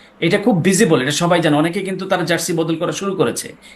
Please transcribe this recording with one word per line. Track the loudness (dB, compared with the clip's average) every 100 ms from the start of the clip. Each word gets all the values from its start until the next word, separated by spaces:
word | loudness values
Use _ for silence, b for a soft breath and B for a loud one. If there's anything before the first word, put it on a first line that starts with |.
| B B
এটা | 0 2
খুব | 2 2
ভিজিবল, | 2 4 4 4
এটা | 0
সবাই | 0 2 2
জানে। | 2 2
অনেকে | 2 -2
কিন্তু | -6 -6 -4
তারা | -2
জার্সি | 0 -2 -2
বদল | -2 -2 -2
করা | -4
শুরু | -4 -6 -2
করেছে, | -2 -2 -10 -16 B